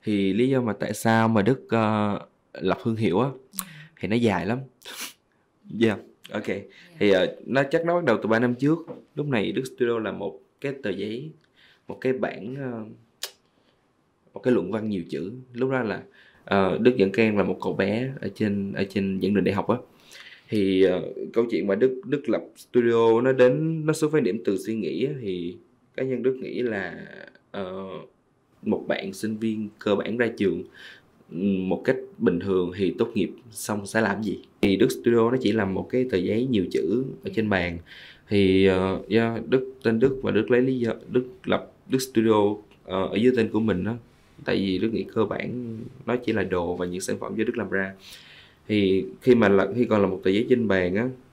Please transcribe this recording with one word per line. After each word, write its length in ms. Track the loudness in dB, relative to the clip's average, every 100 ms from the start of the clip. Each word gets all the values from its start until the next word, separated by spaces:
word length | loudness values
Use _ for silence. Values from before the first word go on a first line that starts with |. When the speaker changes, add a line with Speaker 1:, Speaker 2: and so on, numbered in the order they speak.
Speaker 1:
Thì 300 | 0 0 2
lý 160 | 2 2
do 120 | 2
mà 120 | 0
tại 200 | -4 -6
sao 340 | -2 2 4 4
mà 140 | 4
Đức, 280 | 4 0 0
ờ, 500 | 0 2 0 0 -4 -8 _ _
lập 240 | -6 -2 -2
thương 120 | -2 0
hiệu 240 | 0 2
á, 100 | 0 -4 -18 -12 -12 -12 -20 _
thì 80 | -2
nó 80 | 2
dài 300 | 2 0 -2
lắm. 140 | -4 -6 _ -20
<laughs> 840 | -14 -14 -16 _ _ _ _ -14
Dạ, 280 | 0 0 0 -8 _ -10
ok. 160 | -8 -6
Speaker 2:
Dạ. 80 | -6 -8 -20 -20 0
Speaker 1:
Thì, 120 | 4
ờ, 240 | 6 4 -2 -4
nó 180 | -2 0
chắc 140 | 0 0
nó 100 | 0
bắt 80 |
đầu 140 | 2 0
từ 80 | 2
ba 100 | 2
năm 160 | 2 0
trước. 320 | 0 0 -4 -18 -16 -10
Lúc 120 | -4
này 240 | -2 -2
Đức 120 | -2 -6
Studio 340 | -2 0 0
là 120 | -4
một 280 | -6 -8 -10 _ _
cái 120 | -10 -6
tờ 60 | -6
giấy, 400 | -6 -6 -8 -12 -16 _ _ _ _ _
một 100 | -6
cái 120 | -2
bảng, 420 | -2 -4 -6 -12 -10
ờ, 300 | -10 -10 -12 -18 _ _ -16 _ _ _ _ _ _ _ _ _ _
một 60 | -8
cái 100 | 0
luận 180 | 0 0
văn 180 | -4 -4
nhiều 140 | -6 -6
chữ. 220 | -8 -8 -12 -16
Lúc 180 | -6 -2
đó 120 | -2
là, 180 | -4 -6 -10 _ -20 _ -2
ờ, 320 | 2 2 4
Đức 140 | 4 6
vẫn 120 | 2 4
đang 200 | 2 4
là 60 |
một 140 | 0 0
cậu 120 | -4
bé 360 | -2 0 0 -4 -6
ở 80 | -10 -2
trên, 380 | -2 0 -4
ở 100 | -4
trên 360 | -4 -2 -2 0
giảng 120 | 2
đường 100 | 2
đại 120 | 2 0
học 120 | 0
á. 100 | -2 -4 _ -20 -20 -20 -20 _
Thì, 340 | 0 2 4
ờ, 180 | 4 4 -4 -10 -6
câu 120 | -2 0
chuyện 160 | 0 0
mà 80 | 2
Đức, 260 | 2 0 -6
Đức 240 | -6 -2
lập 140 | -2 -4 -20
studio 680 | -2 2 4 4 4 4
nó 100 | 4
đến, 540 | 6 4 4 0 -2 -2
nó 80 |
xuất 180 | 0 2
phát 120 | 2
điểm 180 | 0 -2 -2
từ 120 | -2
suy 180 | -2 -4
nghĩ 300 | -4 -2 -4
á, 80 | -4
thì 360 | -6 -6 -6 -10 _ _ _ -8
cá 80 |
nhân 200 | -4 -2
Đức 140 | -2 -2
nghĩ 200 | -6 -6
là, 460 | -4 -4 -6 -10 -16 -18 -20 _ _
ờ, 360 | -10 -10 -10 -12 -14 -16 _ _ _ _ _
một 220 | -4 -2 -2
bạn 260 | -4 -4
sinh 240 | -6 -6 -4
viên 320 | -4 -4 -6 -6
cơ 160 | 0 0
bản 220 | 0 -2
ra 100 | -2 0
trường, 260 | 0 0 -6 -16 -20 -20 _ _ _
ừm, 380 | -4 0 0 0
một 120 | -2 0
cách 120 | -2 -4 -2
bình 220 | 0 0
thường 320 | 0 0 0 0
thì 160 | -2 0
tốt 120 | -2
nghiệp 180 | 0 -4 -4 -18
xong 340 | -14 -6 -6 -2
sẽ 160 | 0
làm 220 | 0 0
gì? 160 | -4 -6 -10 _
Thì 140 | 2 4
Đức 160 | 4
Studio 400 | 2 2 4 4
nó 60 | 2
chỉ 100 | 0
là 140 | 0 0
một 220 | -2 -2
cái 160 | -2 0
tờ 60 | 0
giấy 300 | 0 0 0
nhiều 160 | 0 0
chữ 320 | 0 0 -2 -2 -8
ở 60 | -8 -4
trên 140 | 0
bàn. 280 | 0 0 -6 -12 -20 -20 -20 _
Thì, 360 | 4 6 6 6
ờ, 360 | 4 0 -2 0
do 300 | 0 0 -2 0
Đức, 240 | 0 0 -4
tên 160 | 0 2
Đức 200 | 2 2
và 80 | 0
Đức 200 | 0 2
lấy 100 | 2
lý 180 | 2 0
do, 140 | -2 -4 -2
Đức 140 | -2 -2 -10 -2
lập 260 | -2 -2 -20 -4
Đức 100 | -4
Studio, 560 | 0 0 4 4 4 0 -10 -20 -6
ờ, 220 | -4 -2
ở 80 | 2
dưới 180 | 2 4
tên 120 | 2
của 100 | 0
mình 260 | 0 0 -2
á. 80 | -6 -10 _ _ _ -4
Tại 100 | -2
vì 220 | 0 0
Đức 120 | -2
nghĩ 120 | -2 -4
cơ 120 | -2 -2
bản 520 | -2 -6 -8 -10 -10 -14 -16 -4
nó 100 | -4
chỉ 180 | -2
là 100 | -2
đồ 320 | 0 -2 -2 -4
và 100 | -4
những 160 | -6
sản 180 | -6 -6
phẩm 160 | -6 -4
do 80 |
Đức 140 | -2 -2
làm 120 | -2
ra. 240 | -2 -4 -6 -20 -20 -20 -20 -20 _ _
Thì 380 | 2 4 2 0 -4
khi 140 | 4 6
mà 140 | 8
là, 180 | 6 4 0
khi 100 | 2
còn 160 | 4
là 60 | 2
một 140 | 2
tờ 80 | 0
giấy 140 | 2 4
trên 180 | 2 4
bàn 280 | 2 2 0
á 140 | -2 -6 -18